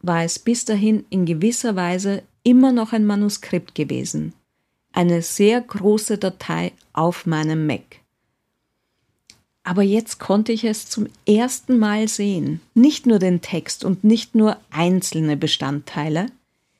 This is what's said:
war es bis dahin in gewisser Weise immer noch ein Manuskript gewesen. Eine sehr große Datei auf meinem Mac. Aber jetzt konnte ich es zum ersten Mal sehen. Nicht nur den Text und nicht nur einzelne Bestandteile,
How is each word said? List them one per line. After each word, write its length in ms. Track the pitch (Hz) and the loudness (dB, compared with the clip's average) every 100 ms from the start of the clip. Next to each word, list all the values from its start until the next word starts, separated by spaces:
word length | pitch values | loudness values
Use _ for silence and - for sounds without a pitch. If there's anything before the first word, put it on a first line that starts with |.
war 220 | 175 165 | -4 -2
es 140 | 170 - | -2 -4
bis 260 | - 240 | -2 -2
dahin 400 | - 214 214 214 - | -2 0 2 0 -2
in 140 | 190 | -2
gewisser 520 | 175 160 208 233 240 190 | -2 0 0 -2 -4 -4
Weise 460 | 175 180 196 196 - _ | -2 -4 -4 -6 -8 _
immer 300 | - 254 262 | 4 6 6
noch 200 | 247 220 | 4 0
ein 140 | 226 208 | 0 0
Manuskript 680 | 202 208 202 - 180 - | 2 -2 -4 -6 -6 -6
gewesen. 580 | - 143 127 - 151 156 - _ _ _ _ _ | -6 -4 -4 -6 -6 -8 -10 _ _ _ _ _
Eine 300 | - 175 170 | 0 2 0
sehr 380 | 165 - 208 240 | -2 0 2 2
große 580 | 247 202 196 214 220 208 | -2 -4 0 0 0 -4
Datei 540 | 190 - - 165 175 - _ | -4 -6 -6 -4 -4 -8 _
auf 320 | - 165 175 | -2 -2 -2
meinem 420 | - 160 156 160 156 | -4 -2 -2 -2 -2
Mac. 340 | 117 - - _ _ _ _ _ _ _ _ _ _ _ _ _ - _ _ - | -4 -8 -20 _ _ _ _ _ _ _ _ _ _ _ _ _ -20 _ _ -6
Aber 160 | 180 | 0
jetzt 360 | 196 214 226 - | 2 2 -2 -10
konnte 340 | - 196 220 | -2 0 0
ich 120 | 226 | -2
es 260 | 233 214 - | -2 -4 -8
zum 160 | - 208 - | -6 -6 -6
ersten 540 | - 214 247 - - 254 | 2 2 2 -2 0 2
Mal 300 | 214 208 214 | 2 0 -2
sehen. 520 | - 202 185 139 156 _ | -2 -2 -2 -2 -6 _
Nicht 320 | - 269 302 247 | 4 6 4 2
nur 120 | 214 | 2
den 220 | 185 175 | 2 0
Text 420 | - 170 - - | -2 -8 -8 -8
und 200 | - 190 | -4 0
nicht 300 | 214 226 - | 4 2 2
nur 240 | 226 214 - _ | 2 2 0 _
einzelne 680 | 147 170 185 - 160 156 143 | -2 0 0 0 -2 -2 0
Bestandteile, 880 | 151 - 139 143 - - 151 156 214 - _ _ _ | -2 -2 -4 -6 -8 -8 -4 -4 -4 -10 _ _ _